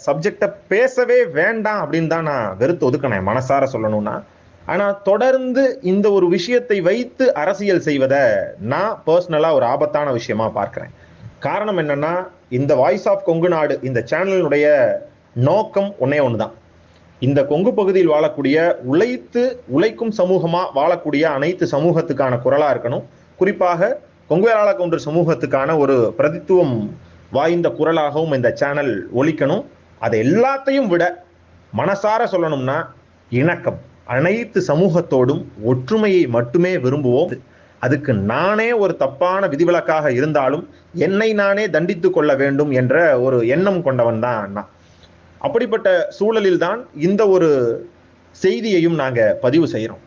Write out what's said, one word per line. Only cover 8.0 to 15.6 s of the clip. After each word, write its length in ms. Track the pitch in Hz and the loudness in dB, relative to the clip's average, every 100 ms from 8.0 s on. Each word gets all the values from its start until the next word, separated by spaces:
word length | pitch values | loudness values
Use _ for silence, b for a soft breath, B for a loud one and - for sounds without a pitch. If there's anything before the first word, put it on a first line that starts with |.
| 131 139 123 101 80 - | 2 4 4 2 -2 -8
நான் 440 | 104 147 208 208 - | -6 -2 -2 -4 0
பர்சனலா 460 | 170 175 151 165 | 0 2 0 2
ஒரு 120 | 143 | 2
ஆபத்தான 480 | 120 135 - 147 147 | 2 0 0 -2 -2
விஷயமா 360 | 117 - 107 110 | -4 -4 -2 -2
பார்க்கிறேன். 420 | 107 101 - - - B B B - | -2 -6 -8 -14 -20 B B B -8
காரணம் 400 | - 190 214 185 | -6 -4 -2 -2
என்னன்னா, 480 | 151 143 151 175 185 - - | -2 -2 -2 -4 -8 -16 -8
இந்த 260 | 123 139 | -4 0
Voice 320 | 135 147 202 220 | 2 2 2 0
of 160 | 196 | -2
கொங்கு 260 | - 165 175 | 0 0 2
நாடு, 300 | 160 147 135 | 0 0 -2
இந்த 220 | 131 117 - | -4 -4 -2
சேனலினுடைய 840 | 156 190 190 156 147 147 143 117 - - _ _ | -2 0 0 2 2 4 4 2 0 -8 _ _
நோக்கம் 600 | 120 131 196 | -2 2 2